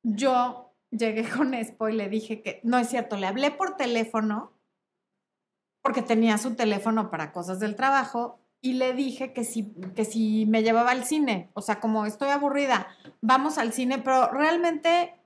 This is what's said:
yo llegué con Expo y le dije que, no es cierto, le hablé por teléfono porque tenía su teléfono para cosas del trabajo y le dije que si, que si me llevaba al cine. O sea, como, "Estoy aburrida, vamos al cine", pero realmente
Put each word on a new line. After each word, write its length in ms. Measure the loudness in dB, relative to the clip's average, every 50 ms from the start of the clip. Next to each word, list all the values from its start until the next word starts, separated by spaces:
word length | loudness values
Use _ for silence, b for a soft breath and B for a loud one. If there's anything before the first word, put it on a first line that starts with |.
| -2
yo 680 | -2 -2 0 2 2 4 2 2 0 -4 -10 -18 _ _ _ _ _
llegué 360 | -4 -2 -2 0 0 -2 -4
con 260 | -2 0 0 0 0 0
Expo 340 | -4 -6 -8 -6 _ -2 -2
y 40 | -2
le 140 | -2 -2 -2
dije 320 | -4 -4 -4 -4 -10 -8 -8
que, 160 | -10 -10 -4 -2
no 140 | 2 2
es 100 | 2 2 2
cierto, 280 | -2 -2 -2 -2 -4
le 80 | -2 -2
hablé 220 | -2 0 0 0 0
por 240 | 0 0 -4 -4 -2
teléfono 760 | -2 -2 0 0 0 -2 0 -2 -2 0 0 -2 -4 -6 -12 _ _ _ _ _ _ _ _ _ _ _ _ _ _ _ _ _ _ _ _ _ _ _ _ _ _
porque 220 | -4 -2 -2 -2 0
tenía 340 | 2 2 4 4 4 4
su 160 | 2 0 -4 -2
teléfono 540 | 0 0 0 0 0 0 0 0 0 -2 -4
para 220 | -4 -6 -8 -8
cosas 280 | -8 -10 -8 -6 -6 -4
del 160 | -4 -6 -2
trabajo 640 | 0 0 2 2 2 0 -2 -4 -6 -6 -6 -10 _ _ _ _ _
y 120 | -4 -4 0
le 200 | 0 0 0 0
dije 400 | -2 -4 -4 -4 -6 -8 -8 -6
que 100 | -6 -6
si, 300 | -4 -4 -6 -6 -6 -10 -12 -12 -10 -4
que 100 | -4 -4
si 400 | -2 0 0 0 2 2 2 4
me 160 | 4 4 4
llevaba 300 | 4 4 4 4 4 4
al 120 | 2 0 0
cine. 460 | 0 0 2 2 0 0 -4 -6 -10 _
O 80 | -8
sea, 180 | -4 -4 -4 -2
como, 260 | 0 0 0 0 -2
"Estoy 240 | -4 -4 -4 -2 0
aburrida, 580 | 0 0 0 0 0 0 2 2 2 0 0 B B B B B B _
vamos 360 | 4 4 4 4 4 0 0
al 160 | 0 -2 -2 -2
cine", 240 | -2 0 0 0 0
pero 300 | 2 2 4 4 4 4
realmente 840 | 2 2 2 2 4 2 2 0 0 2 2 4 4 4 2 0 -6 _ _